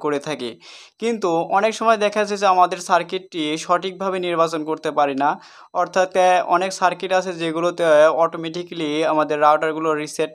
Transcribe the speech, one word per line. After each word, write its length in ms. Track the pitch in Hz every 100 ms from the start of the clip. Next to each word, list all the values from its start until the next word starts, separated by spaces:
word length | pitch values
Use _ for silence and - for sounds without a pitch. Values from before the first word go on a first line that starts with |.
করে 140 | 151 143
থাকি। 320 | 156 139 120 - - - - _
কিন্তু 320 | 220 226 190 165 170 185
অনেক 140 | 214
সময় 240 | 214 226 220
দেখা 140 | 208 208
যাচ্ছে 160 | 202 202
যে 100 | 196
আমাদের 320 | 185 175 180
সার্কিটটি 640 | 175 175 170 185 185 180 151 160
সঠিকভাবে 600 | 170 175 185 180 196 185
নির্বাচন 420 | 180 165 165 160
করতে 260 | 151 156 160
পারি 240 | 143 143
না, 160 | 135 143 185 - - -
অর্থাৎ, 380 | 175 175 190 185 185
আহ, 80 | 185 180 -
অনেক 240 | 170 190
সার্কিট 380 | 190 180 175 190
আছে 200 | 185 185
যেগুলোতে 520 | 165 165 160 175 175 165 151 156 147
অটোমেটিক্যালি 680 | 165 170 165 170 175 175 151 151
আমাদের 320 | 156 156 147 151
রাউটারগুলো 480 | 151 151 160 156 160
রিসেট 380 | 151 151 - 156